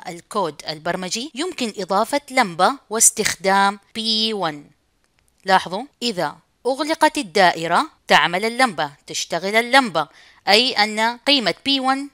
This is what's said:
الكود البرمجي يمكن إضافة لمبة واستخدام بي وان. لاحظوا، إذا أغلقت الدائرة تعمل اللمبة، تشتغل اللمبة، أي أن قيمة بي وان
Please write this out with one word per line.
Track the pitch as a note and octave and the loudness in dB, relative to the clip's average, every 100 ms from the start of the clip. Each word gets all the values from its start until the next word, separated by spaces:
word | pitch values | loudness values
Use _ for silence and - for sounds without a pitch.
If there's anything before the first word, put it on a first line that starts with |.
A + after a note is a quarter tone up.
| D#3+ | -12
الكود | E3+ - G#3 E3+ D3 - | -16 -8 -6 -4 -6 -14
البرمجي | D#3 E3+ F3+ F#3 A3+ D4 A#3+ | -8 -6 -6 -6 -8 -8 -8
يمكن | F4+ - A#3 G#3 | -8 -6 -6 -6
إضافة | F3+ G3 A3+ C#4+ - | -2 -2 0 -4 -2
لمبة | C4 G3+ E3 G3 C4+ _ | 0 0 2 0 0 _
واستخدام | A3 - - - - F#3+ G3 G3 G#3 _ A3+ | 2 2 2 -4 -2 0 2 2 -2 _ -8
بي | A3 A3 A3 | -4 -2 -2
وان. | G#3 E3 D3 D3 _ _ _ _ _ _ _ F#3+ | -2 -4 -6 -14 _ _ _ _ _ _ _ 2
لاحظوا، | F#3 E3 F#3+ C#4 _ | 2 2 -8 -12 _
إذا | A#3+ F3+ D3 - _ _ - | -6 -4 -4 -6 _ _ -4
أغلقت | C4+ D4+ D#4+ D#4 D4+ | -2 -2 2 2 0
الدائرة | G#3 G3 F3 E3 E3 F#3 D#4 _ - | -2 4 4 4 0 0 0 _ 2
تعمل | F3 D#3+ F3+ A3 | 4 4 0 -2
اللمبة، | A#3+ B3+ D#3 D3 C#3+ - | 2 0 0 -6 -8 -12
تشتغل | D#3 - E3+ F#3+ A3 | -10 -6 -4 0 0
اللمبة، | A#3+ C4+ A#3+ D#3+ D3+ - - _ - | 4 2 4 -2 -4 -10 -20 _ 2
أي | G#3 B3+ | 2 2
أن | - G#3+ G#3+ A3+ A#3+ | 0 -2 0 -2 -2
قيمة | - C#4+ G3 - C4+ | 0 2 0 -4 -2
بي | C4+ | 0
وان | C4 C4+ C#4+ | 0 -2 -6